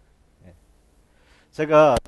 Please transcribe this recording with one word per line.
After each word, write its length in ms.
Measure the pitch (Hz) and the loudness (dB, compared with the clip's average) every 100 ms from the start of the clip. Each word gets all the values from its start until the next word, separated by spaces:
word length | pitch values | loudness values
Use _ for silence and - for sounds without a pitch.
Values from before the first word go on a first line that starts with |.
| _ _ _ _ 90 | _ _ _ _ -20
예. 80 | 87 _ _ _ _ _ _ _ _ _ | -20 _ _ _ _ _ _ _ _ _
제가 460 | - 151 151 156 120 | -12 -2 2 2 0